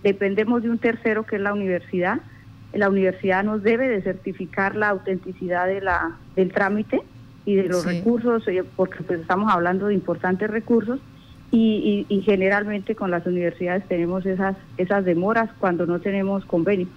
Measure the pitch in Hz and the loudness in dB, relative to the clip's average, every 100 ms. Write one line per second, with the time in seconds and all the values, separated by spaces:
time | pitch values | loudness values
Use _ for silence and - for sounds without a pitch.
0 | 202 196 196 196 214 240 226 233 240 233 | 0 2 0 0 2 0 0 0 0 0
1 | 226 214 214 208 202 208 190 180 - 185 | 0 -2 -2 -2 -2 -2 0 -2 -2 -2
2 | 180 254 - - - - - 202 196 196 | 0 -2 -6 -16 -20 -20 -8 0 2 4
3 | 185 185 190 185 208 214 202 226 262 208 | 2 0 0 0 0 0 2 2 2 0
4 | 180 185 - 185 180 - 196 202 208 196 | -2 -4 -6 -8 -6 -2 -2 0 0 0
5 | 196 185 190 180 180 175 185 196 190 175 | -2 -4 -6 -8 -4 0 0 0 0 0
6 | 165 - - - 185 214 196 208 220 277 | -2 -6 -6 0 2 2 0 0 0 -2
7 | - - - - - 196 180 180 175 175 | -4 -12 -20 -10 0 2 2 0 0 0
8 | 202 233 233 226 220 185 180 - 185 - | 2 2 2 0 0 -2 -2 -2 -2 -2
9 | 160 175 165 185 214 180 175 185 208 196 | -6 -4 0 0 2 2 2 0 0 0
10 | 180 170 185 185 208 220 220 233 208 269 | -2 -2 -2 -2 -2 -4 2 2 2 -4
11 | - - - - - 233 226 214 208 202 | -8 -20 -20 -20 0 4 4 4 2 0
12 | - 202 190 196 190 202 208 208 190 220 | 0 0 2 2 4 2 0 -4 -4 -4
13 | 196 175 175 180 170 170 175 185 - 175 | -2 -2 0 0 -2 -2 -2 -2 -2 -2
14 | 170 185 185 185 190 196 - - 180 202 | 0 -2 -2 -2 -2 -4 -8 -4 0 2
15 | 185 170 190 226 226 - 190 175 175 170 | 2 2 2 0 0 -2 -2 0 0 -2
16 | 202 196 190 196 190 175 165 202 180 | -2 -2 0 -2 -2 0 2 0 -2